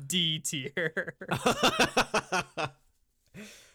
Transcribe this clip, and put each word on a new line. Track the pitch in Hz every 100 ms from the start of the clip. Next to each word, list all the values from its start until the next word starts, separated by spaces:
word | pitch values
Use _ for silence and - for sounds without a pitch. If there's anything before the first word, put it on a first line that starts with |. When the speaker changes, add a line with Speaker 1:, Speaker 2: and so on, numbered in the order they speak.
| 139
Speaker 1:
D | 180 165 160
tier. | - 147 135 190 160 185 170 -
<laughs> | -
Speaker 2:
<laughs> | - 247 - 269 - - - - 214 - 185 - - 151 - _ _ _ _ _ - 214 - -